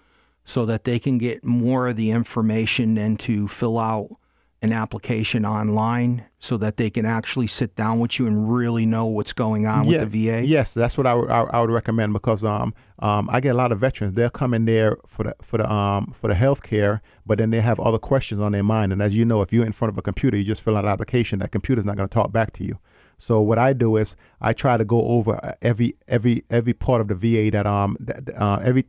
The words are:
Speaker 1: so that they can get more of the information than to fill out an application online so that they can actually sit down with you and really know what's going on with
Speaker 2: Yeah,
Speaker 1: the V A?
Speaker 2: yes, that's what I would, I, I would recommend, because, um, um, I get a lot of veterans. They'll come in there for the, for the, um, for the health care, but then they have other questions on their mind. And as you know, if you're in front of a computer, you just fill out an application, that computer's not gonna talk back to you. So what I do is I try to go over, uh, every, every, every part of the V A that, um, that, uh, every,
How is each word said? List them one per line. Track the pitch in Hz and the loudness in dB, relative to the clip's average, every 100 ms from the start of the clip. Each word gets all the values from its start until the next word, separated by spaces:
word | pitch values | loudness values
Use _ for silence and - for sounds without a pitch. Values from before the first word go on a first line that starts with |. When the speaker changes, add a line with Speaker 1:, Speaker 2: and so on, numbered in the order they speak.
| _ _ _ _ | _ _ _ _
Speaker 1:
so | - - 113 | -6 -2 -2
that | 110 | -2
they | - 120 | -2 -2
can | 139 127 | 0 0
get | 120 113 | -2 -4
more | - 120 120 127 123 | 0 0 2 0 0
of | 113 | 0
the | 110 | 0
information | 113 113 - 110 110 110 - 110 | 0 -2 -2 0 0 0 0 0
than | 110 107 107 | 2 0 -2
to | - 104 101 | -2 -2 -2
fill | - 117 113 | -2 -2 0
out | 113 110 - - _ _ _ _ | -2 -4 -6 -14 _ _ _ _
an | 110 | -2
application | 113 110 110 - 113 110 120 104 | -2 -4 -8 -4 -4 -2 -2 -2
online | 107 107 107 110 120 123 123 - _ | -2 0 0 0 0 0 -2 -8 _
so | - 117 | -6 -2
that | 107 - | -2 -2
they | 113 | -2
can | 113 110 | 0 -2
actually | 113 - - 113 | -2 -4 -4 -2
sit | - 123 - | -2 -4 -2
down | 107 113 | -2 0
with | 120 - | 0 0
you | 120 | 0
and | 107 110 | 0 2
really | 123 120 117 | 0 0 0
know | 113 113 113 | 0 0 0
what's | 107 104 | -2 -4
going | - 113 107 | -4 -2 0
on | 110 110 143 | 0 2 2
with | |
Speaker 2:
Yeah, | 160 | 2
Speaker 1:
the | 113 | 0
V | 107 110 | -2 0
A? | 113 | 0
Speaker 2:
yes, | 127 156 - | 2 2 2
that's | 117 120 - | 0 0 0
what | 127 | 0
I | |
would, | 120 120 | 2 2
I, | 117 | 0
I | 113 120 | 0 0
would | 117 | 0
recommend, | 117 113 113 107 | 0 0 0 0
because, | 104 - 107 | 0 0 0
um, | 107 104 120 - _ - | 0 -2 -4 -6 _ -6
um, | 107 104 107 | -2 0 0
I | 127 | 0
get | 135 | 2
a | 120 | 2
lot | 123 | 0
of | 104 | 2
veterans. | 131 - 104 | 0 0 -4
They'll | 98 120 | 0 -2
come | - 127 | 0 -2
in | 117 113 | 0 2
there | 113 110 - - | 4 2 0 -8
for | - | -8
the, | 107 - | -6 -6
for | - 113 | -6 -2
the, | 113 | 0
um, | 107 101 101 - | 0 0 0 -4
for | - 110 | -6 -2
the | |
health | 95 131 139 | 2 2 0
care, | - 107 101 110 - _ | -2 0 2 0 -6 _
but | - 104 | -4 0
then | 110 | 2
they | 113 | 2
have | 113 110 | 2 0
other | 117 110 | 0 -2
questions | - 135 - 104 | 0 -2 -2 -2
on | 104 | -2
their | 101 | 0
mind. | 104 110 101 | 0 0 0
And | 95 | 0
as | 104 104 | 0 2
you | |
know, | 117 110 | 2 2
if | 95 | 2
you're | 113 | 0
in | 113 | 0
front | 104 113 | -2 -4
of | - | -2
a | |
computer, | - 92 135 107 | -6 -2 0 0
you | |
just | 101 107 | -2 -2
fill | - 107 | 0 0
out | |
an | 104 | 0
application, | 92 - 123 113 101 | -2 -2 -2 0 -2
that | - | -4
computer's | 107 - 123 101 | -4 -2 -2 -2
not | 101 | -4
gonna | 98 | -2
talk | 117 101 | 0 0
back | 110 107 | 0 -2
to | - | -4
you. | - 104 - _ _ _ | -8 -8 -14 _ _ _
So | - 113 | 0 2
what | 107 113 | 4 4
I | 131 | 2
do | 135 117 107 | 2 2 2
is | 107 - _ _ | 0 -6 _ _
I | 113 | -4
try | 113 135 120 | 0 0 2
to | |
go | 107 117 - | 4 4 4
over, | 120 110 110 | 2 2 -2
uh, | - - | -6 -2
every, | 120 110 117 - _ | 0 2 0 -2 _
every, | 120 117 117 - | 0 2 0 0
every | 117 117 | 0 0
part | 113 - 123 | -2 0 0
of | 104 | 0
the | |
V | 92 113 113 | 0 2 2
A | 107 | 2
that, | 104 101 | 2 0
um, | 101 101 - | 0 0 -2
that, | 117 - - - | -6 -8 -10 -2
uh, | 101 98 | 0 2
every, | 95 127 | 2 2